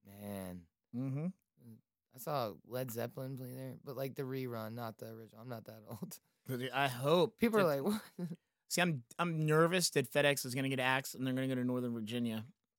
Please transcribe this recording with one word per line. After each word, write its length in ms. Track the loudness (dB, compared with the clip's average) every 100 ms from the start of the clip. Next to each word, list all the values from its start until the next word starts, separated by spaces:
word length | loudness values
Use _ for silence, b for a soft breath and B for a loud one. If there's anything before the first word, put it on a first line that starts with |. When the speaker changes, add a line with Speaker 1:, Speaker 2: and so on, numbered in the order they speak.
| -20
Speaker 1:
Man. 560 | -14 -8 -6 -8 -10 -14 _ _ -8
Speaker 2:
Mm-hmm. 300 | -4 -4 -6 -8 _ _ -20 -20 _ _ _ -12
Speaker 1:
I 40 |
saw 320 | -4 -2 -2 -6 -8
Led 240 | -6 -4
Zeppelin 460 | -4 -6 -6 -8 -8
play 140 | -10 -10
there, 200 | -10 -12
but, 120 | -12 -6
like, 200 | -6 -6
the 80 |
rerun, 500 | -6 -4 -4 -6 -6
not 240 | -6 -8 -8
the 100 | -12
original. 340 | -14 -18 -18
I'm 80 | -12
not 160 | -12 -12
that 160 | -18
<laughs> 60 | -12
old. 300 | -12 -10 -14 _ _ -6
Speaker 2:
But 120 | -4 -2
I 140 | 2 2
hope 500 | 2 4 6 4 _
Speaker 1:
People 200 | 4 6
are 40 |
Speaker 2:
that 200 | 4 2
Speaker 1:
like, 180 | 0 -2 -4 -10
"What?" 100 | -8 -8 _
<laughs> 160 | _ _
Speaker 2:
See, 120 | 2
I'm, 220 | 2 2 -4 -2
I'm 280 | 0 2 4
nervous 440 | 6 6 6 4
that 200 | 2 2
FedEx 340 | 4 4 4 0
is 80 | -2
gonna 140 | 0
get 100 | 2
axed 360 | 2 2 0 -4
and 100 | -2
they're 80 |
gonna 140 | 0 0
go 80 | 0
to 80 |
Northern 300 | 0 0 -2
Virginia. 520 | -4 -4 -2 -2 -2 -8 _ _